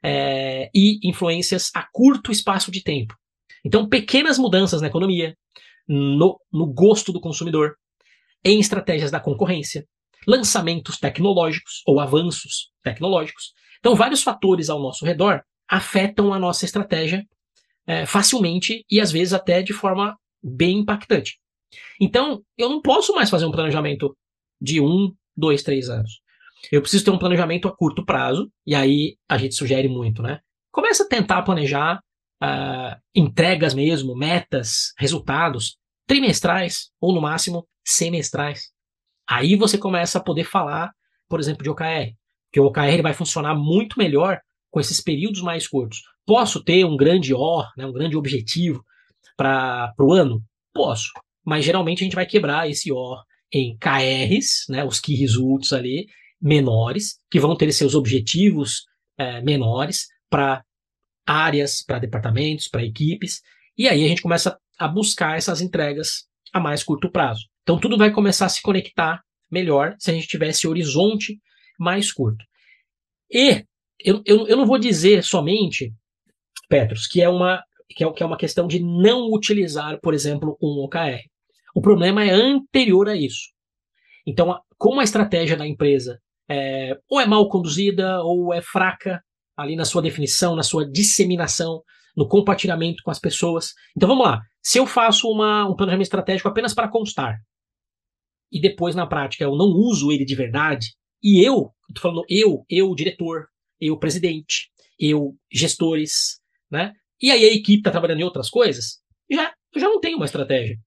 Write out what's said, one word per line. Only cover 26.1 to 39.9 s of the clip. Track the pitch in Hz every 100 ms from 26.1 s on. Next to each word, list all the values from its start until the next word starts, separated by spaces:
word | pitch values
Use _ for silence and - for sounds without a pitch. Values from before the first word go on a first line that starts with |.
| - _ _ - _ -
Eu | 147
preciso | 139 202
ter | 202
um | 185
planejamento | 180 175 160 175 185
a | -
curto | 156 -
prazo, | - 135 127 147 - _ -
e |
aí | 143 135 147 151 - _
a | 110
gente | 135
sugere | - 127 131 135
muito, | 123 117 110
né? | 120 147 _ _ _
Começa | - 453 427
a | 392
tentar | 240 - 185
planejar, | 196 175 139 143 156 185 _ _ _ _
ah, | 143 135 135 127 127 - _
entregas | - 147 110 170 175 156
mesmo, | 135 147 160 131 123
metas, | 151 175 - 139 113 - - -
resultados, | 139 156 - 139 170 123 107 _ _ _ -
trimestrais | 277 262 - 175 180 175 - - _
ou, | 175
no | 180
máximo, | 151 160 - 170 - _
semestrais. | - - 170 170 147 143 147 143 - _ _ _ _ _ -
Aí | 123 143 202
você | 220 208
começa | 190